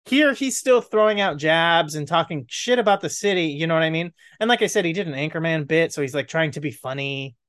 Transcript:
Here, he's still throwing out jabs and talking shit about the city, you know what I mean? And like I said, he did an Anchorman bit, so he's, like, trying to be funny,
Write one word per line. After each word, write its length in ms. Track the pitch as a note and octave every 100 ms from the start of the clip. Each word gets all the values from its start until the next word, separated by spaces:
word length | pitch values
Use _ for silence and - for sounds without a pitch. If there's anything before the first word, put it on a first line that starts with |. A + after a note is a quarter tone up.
| -
Here, 280 | C4+ D4
he's 240 | B3 C4+ -
still 240 | C4 B3
throwing 360 | - G#3+ G#3+ G#3
out 160 | F#3+ C#3+
jabs 560 | D#3 E3 E3+ E3+ D#3
and 120 | D3+ D3
talking 380 | D#3+ E3 D3+ B2
shit 320 | - A#3+ B3
about 220 | G#3 G3
the 80 | D3+
city, 380 | - G3+ F#3 D#3+
you 200 | C#3+ E3
know 60 |
what 100 | D#3+
I 60 | D#3+
mean? 240 | D#3+ E3+ _ - -
And 100 | A3
like 120 | A#3+
I 60 | G#3
said, 180 | G#3+
he 80 | E3+
did 160 | F3 F3
an 60 |
Anchorman 520 | C3+ D#3 E3 E3 D#3+ C#3
bit, 280 | D#3+ D#3+
so 80 | -
he's, 120 | C#3
like, 140 | C#3+ B2+
trying 220 | D#3+ D#3
to 100 | D3+
be 100 | D3
funny, 640 | - C3 C3+ C#3 C#3 C3+ -